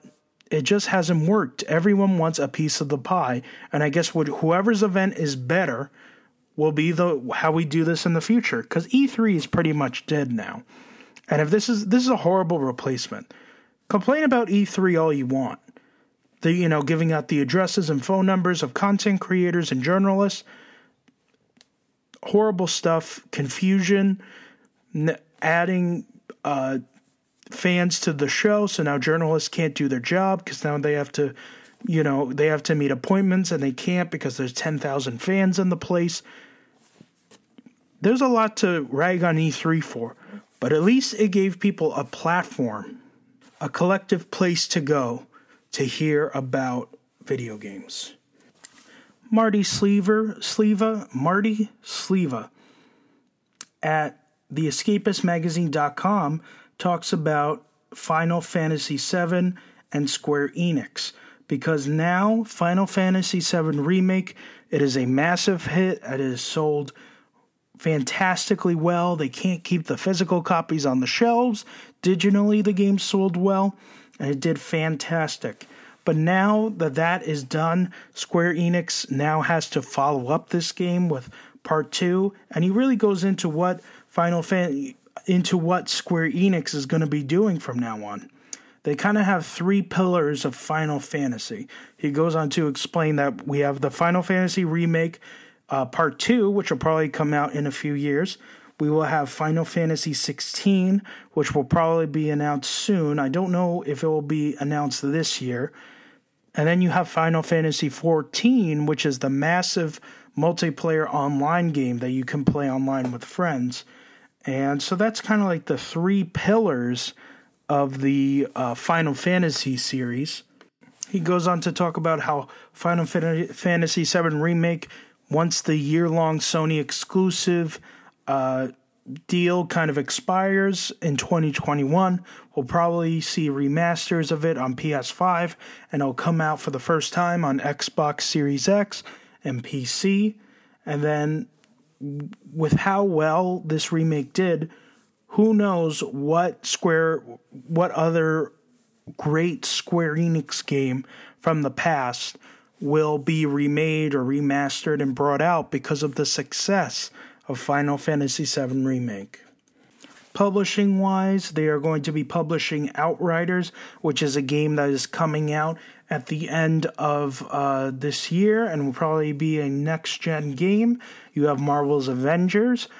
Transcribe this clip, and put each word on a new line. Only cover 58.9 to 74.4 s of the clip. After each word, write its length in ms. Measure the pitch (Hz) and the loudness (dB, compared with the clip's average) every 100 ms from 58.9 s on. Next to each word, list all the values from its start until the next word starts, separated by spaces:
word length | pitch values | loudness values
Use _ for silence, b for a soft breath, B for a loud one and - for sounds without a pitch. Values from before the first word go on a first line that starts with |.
| 143 | -6
seven 600 | - 185 170 180 180 180 B B B | -2 0 0 2 0 -2 B B B
and 180 | 147 139 | -4 -2
Square 400 | - - 147 143 | -2 -2 0 0
Enix, 600 | - 175 147 - - - B B B - | -2 -2 -2 -4 -8 -10 B B B -6
because 380 | 139 160 156 139 | -4 0 0 0
now 580 | 156 170 180 208 226 | 0 2 2 2 2
Final 420 | 220 - 170 180 190 | -2 -2 0 2 0
Fantasy 540 | - 185 185 180 180 | 0 2 2 0 -2
seven 420 | 160 175 160 147 | 0 0 0 0
Remake, 540 | 143 185 185 185 185 B B B B | 2 2 2 2 -2 B B B B
it 120 | 151 | 0
is 140 | 139 131 | 2 2
a 100 | 127 | 2
massive 600 | 135 160 175 - 180 127 | 2 2 2 2 0 0
hit. 360 | 160 185 175 | 2 2 0
It 160 | - 135 | -4 -4
is 200 | 135 123 | -4 -4
sold 520 | - 160 151 147 143 B B B B B B _ _ - | -6 -2 0 0 -4 B B B B B B _ _ -6
fantastically 960 | 165 151 127 - 185 180 - 202 185 | -2 0 0 0 0 0 0 0 0
well. 420 | 170 165 175 175 165 | 2 2 2 0 0
They 120 | 139 | -4
can't 360 | - 185 175 | -2 -2 -2
keep 220 | - 180 160 | -2 -2 -2
the 100 | 135 | -4
physical 460 | 190 180 180 180 | -2 0 0 0
copies 440 | 165 170 165 160 139 | 2 0 0 -2 0
on 140 | 127 | 0
the 60 | 127 | 0
shelves. 580 | - 233 233 247 208 B B B _ | 2 2 4 2 -2 B B B _
Digitally, 600 | 180 185 196 202 208 214 | 0 2 4 4 4 4
the 100 | 202 | 2
game 260 | 190 202 196 | 2 4 2
sold 380 | - 196 190 175 | 2 2 2 2
well, 380 | 196 190 196 B B B B - | 2 2 2 B B B B -6
and 100 | 143 | -4
it 100 | 139 | 0